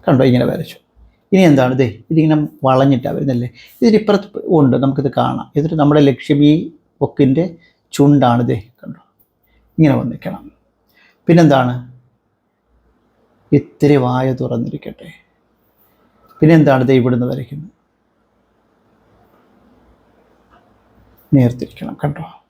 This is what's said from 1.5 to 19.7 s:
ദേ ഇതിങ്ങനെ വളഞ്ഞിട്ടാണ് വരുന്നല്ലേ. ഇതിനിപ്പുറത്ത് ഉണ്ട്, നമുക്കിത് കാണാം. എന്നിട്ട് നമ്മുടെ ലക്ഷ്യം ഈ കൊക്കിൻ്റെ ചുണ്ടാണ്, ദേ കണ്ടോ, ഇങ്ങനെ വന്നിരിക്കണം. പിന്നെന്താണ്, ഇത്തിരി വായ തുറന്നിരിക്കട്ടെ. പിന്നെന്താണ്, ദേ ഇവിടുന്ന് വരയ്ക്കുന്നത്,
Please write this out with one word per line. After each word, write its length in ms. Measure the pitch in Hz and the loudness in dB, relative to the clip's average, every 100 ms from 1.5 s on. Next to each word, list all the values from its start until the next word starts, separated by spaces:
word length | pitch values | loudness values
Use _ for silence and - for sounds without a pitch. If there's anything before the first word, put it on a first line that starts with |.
| 139 127 131 | 4 2 0
ദേ 60 | 127 101 _ | -2 -4 _
ഇതിങ്ങനെ 260 | 165 160 151 147 _ 135 | -2 0 0 -2 _ 0
വളഞ്ഞിട്ടാണ് 480 | 131 139 131 131 - | 2 2 0 -2 -6
വരുന്നല്ലേ. 320 | 139 123 123 - - _ | -4 -4 -6 -12 -20 _
ഇതിനിപ്പുറത്ത് 600 | 240 214 220 202 - - - 170 | 2 2 0 -2 -2 -14 -2 2
ഉണ്ട്, 160 | 135 127 | 2 2
നമുക്കിത് 260 | 135 139 135 123 | -2 -2 -4 -2
കാണാം. 280 | 123 127 - - | -4 -4 -6 -6
എന്നിട്ട് 200 | 160 165 | -4 -2
നമ്മുടെ 200 | 143 151 143 | 2 4 2
ലക്ഷ്യം 300 | 123 - 143 147 | 0 -2 2 2
ഈ 20 | 156 226 - _ _ | 2 -2 -16 _ _
കൊക്കിൻ്റെ 440 | 139 - 139 135 180 165 _ _ _ - | -8 0 0 0 -4 -8 _ _ _ 0
ചുണ്ടാണ്, 460 | 143 147 127 120 123 | 2 4 2 2 -2
ദേ 60 | 120 - _ | -6 -8 _
കണ്ടോ, 200 | - - _ _ _ _ _ _ _ - | -20 -20 _ _ _ _ _ _ _ 0
ഇങ്ങനെ 180 | 156 123 | 2 2
വന്നിരിക്കണം. 420 | 127 113 - - - _ _ _ _ _ _ _ - | -4 -10 -12 -14 -18 _ _ _ _ _ _ _ 2
പിന്നെന്താണ്, 480 | 170 160 135 123 123 - - _ _ _ _ _ _ _ _ _ _ _ _ _ _ _ 143 | 4 4 4 0 -6 -12 -20 _ _ _ _ _ _ _ _ _ _ _ _ _ _ _ -2
ഇത്തിരി 380 | 143 _ 147 147 127 | -2 _ 2 2 0
വായ 220 | 127 131 127 | -2 -4 -4
തുറന്നിരിക്കട്ടെ. 680 | 127 117 120 147 - - - - _ _ _ _ _ _ _ _ _ _ _ _ | -6 -6 -8 -10 -16 -18 -20 -20 _ _ _ _ _ _ _ _ _ _ _ _
പിന്നെന്താണ്, 420 | 156 165 143 131 127 | 4 4 4 2 2
ദേ 60 | 131 | 2
ഇവിടുന്ന് 260 | 123 123 123 | 2 -2 -4
വരയ്ക്കുന്നത്, 400 | 135 131 147 170 _ _ _ _ _ _ _ _ _ _ _ _ _ _ _ _ _ _ _ _ | -6 -10 -16 -18 _ _ _ _ _ _ _ _ _ _ _ _ _ _ _ _ _ _ _ _